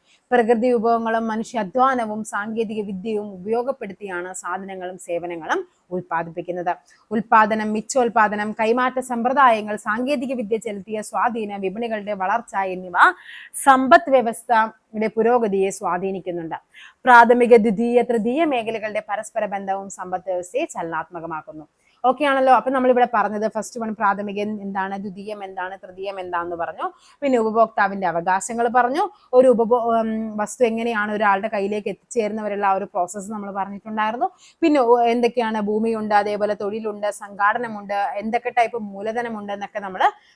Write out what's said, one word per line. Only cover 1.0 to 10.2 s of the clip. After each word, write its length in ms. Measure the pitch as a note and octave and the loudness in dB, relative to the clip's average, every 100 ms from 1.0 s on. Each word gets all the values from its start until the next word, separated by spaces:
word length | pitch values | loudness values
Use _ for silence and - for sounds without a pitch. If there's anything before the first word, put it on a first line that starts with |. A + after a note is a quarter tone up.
| A3+ A3+ A3+ | 0 -2 -2
മനുഷ്യാധ്വാനവും 920 | A3 A3 A#3 F#3+ B3+ C4 B3+ A3 G#3+ | -4 -4 -6 -2 2 2 2 -4 -6
സാങ്കേതിക 560 | G#3 G#3+ G#3+ A3 A3 A3 G#3 | -6 -6 -4 -4 -4 -6 -6
വിദ്യയും 380 | F#3+ A3 G#3+ G#3 | -6 -4 -4 -6
ഉപയോഗപ്പെടുത്തിയാണ് 1000 | F#3 G3 A#3 B3 C4 G3+ F#3 G3+ F3 F3+ | -10 -4 -2 -2 -6 -10 -12 -8 -8 -8
സാധനങ്ങളും 640 | F#3 F#3 F#3 F#3+ F#3+ F3+ F#3 | -10 -8 -8 -8 -10 -10 -10
സേവനങ്ങളും 600 | - E3+ F3 E3+ E3 E4+ F4+ _ _ | -6 -6 -6 -8 -4 -4 -6 _ _
ഉൽപ്പാദിപ്പിക്കുന്നത്. 840 | F3+ F3 E3 E3+ E3+ F3 F3 F3 E3+ _ _ - | -8 -4 -6 -6 -8 -8 -4 -4 -4 _ _ -6
ഉൽപ്പാദനം, 580 | A3 - A3+ G#3+ A3 G#3+ | -4 4 6 6 2 -2
മിച്ചോൽപ്പാദനം, 760 | G#3+ G#3+ C4 A#3+ A#3+ G#3 G#3 G#3+ G#3+ | -2 0 0 2 4 2 2 -4 0
കൈമാറ്റ 380 | A3 B3 B3+ B3+ B3+ | 0 2 0 -2 -4
സമ്പ്രദായങ്ങൾ, 640 | A#3 A#3+ C#4 C4 A3 G#3+ G#3 | -2 0 4 6 4 -2 -6
സാങ്കേതിക 580 | A3 A3 B3+ C#4+ | -4 -4 -2 -2